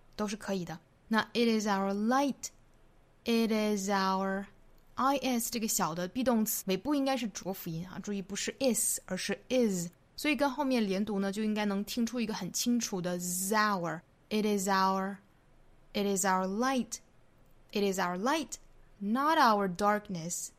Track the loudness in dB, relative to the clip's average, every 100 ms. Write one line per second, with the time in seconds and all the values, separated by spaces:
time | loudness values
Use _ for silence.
0 | -14 -6 -6 -6 -4 -4 -4 -10 _ _
1 | -2 0 2 2 2 2 2 0 0 0
2 | 2 2 2 -2 -10 -16 -20 -20 -20 _
3 | _ _ 0 2 2 2 2 0 0 2
4 | 2 2 0 -4 -6 -16 -20 -20 -10 0
5 | 2 2 0 -2 -2 -4 -2 0 0 -2
6 | -4 0 2 4 2 -2 -2 -2 0 0
7 | 0 0 -4 -6 -8 -8 -8 -8 -8 -10
8 | -6 -6 -6 -6 -6 0 2 2 0 -2
9 | -4 -4 -4 -6 0 2 4 2 -4 -10
10 | _ -4 0 2 0 0 0 2 2 0
11 | -2 -2 -2 -2 -2 0 0 -2 -4 -2
12 | -2 -2 -4 -4 -4 -2 0 0 0 -2
13 | -2 -4 -4 -4 0 2 2 0 -2 -6
14 | -10 _ -4 0 2 2 2 4 4 2
15 | -2 -8 -16 _ -20 -20 -20 -20 -6 -2
16 | 0 2 2 2 0 0 0 0 -2 -8
17 | -14 _ -20 -20 -20 -20 -8 -2 0 0
18 | -2 0 0 0 -2 -12 -16 -20 -20 -8
19 | -2 0 2 6 6 6 2 2 2 2
20 | -2 -8 -6 -8 -10